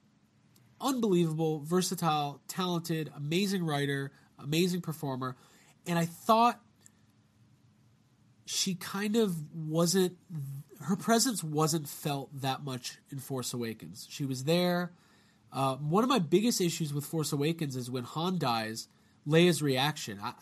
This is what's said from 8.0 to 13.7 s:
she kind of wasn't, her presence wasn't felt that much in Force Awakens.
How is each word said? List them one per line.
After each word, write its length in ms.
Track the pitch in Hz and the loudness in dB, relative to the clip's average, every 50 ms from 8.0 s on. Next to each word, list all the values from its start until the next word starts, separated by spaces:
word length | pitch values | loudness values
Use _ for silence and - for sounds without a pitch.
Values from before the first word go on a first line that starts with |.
| _ _ _ _ _ _ _ _ _ | _ _ _ _ _ _ _ _ _
she 300 | - - - - 196 185 | -8 -4 -2 -2 -2 -2
kind 400 | 175 - - - 196 208 214 208 | -4 -6 -8 -6 -4 -2 2 4
of 180 | 233 226 202 175 165 147 - - | 4 4 4 2 -2 -6 -8 -8
wasn't, 640 | 165 156 156 156 165 175 170 180 190 185 180 180 - _ - 175 156 139 139 139 139 - - - - 147 | -8 -6 -2 2 2 4 4 6 4 4 2 0 -6 _ -12 -10 -8 -8 -8 -10 -12 -14 -18 -18 -10 -2
her 140 | 147 202 | -2 -2
presence 460 | - 156 - 233 233 226 269 233 180 - | 0 2 2 2 4 4 2 0 -2 -4
wasn't 460 | 156 151 151 156 156 156 165 147 135 | -2 2 2 2 4 2 0 -2 -6
felt 520 | - - - 156 143 139 131 - 143 135 127 | -10 -8 -6 -4 -4 -4 -6 -10 -10 -4 -4
that 200 | 135 131 131 147 | -2 -2 -4 -6
much 340 | 139 127 120 - - - - _ _ | -8 -8 -8 -8 -10 -12 -14 _ _
in 80 | 143 135 | -12 -12
Force 340 | 127 - 139 131 120 - - | -8 -6 -6 -6 -4 -4 -4
Awakens. 540 | 123 120 113 | -4 -4 -4